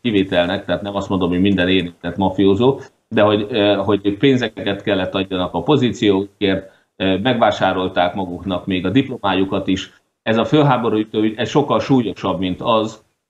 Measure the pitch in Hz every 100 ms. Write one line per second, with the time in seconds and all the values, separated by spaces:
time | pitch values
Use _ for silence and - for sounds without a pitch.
0 | 120 101 95 90 87 98 - 90 104 101
1 | 95 92 90 90 101 95 90 92 87 -
2 | 87 85 95 - 98 98 123 - - _
3 | _ 113 104 107 104 107 101 98 98 101
4 | 101 101 139 127 113 - 101 98 - 98
5 | 92 98 95 92 90 82 - 143 123 98
6 | 107 95 98 - 98 95 - _ _ -
7 | 95 95 120 120 110 101 95 92 92 95
8 | 90 98 90 87 87 90 - 92 90 123
9 | 135 - 98 95 95 98 95 95 - _
10 | _ _ - 113 107 151 143 123 117 107
11 | 107 110 110 110 110 151 147 113 - 135
12 | 107 - 98 87 92 92 - 110 110 -
13 | _ _ _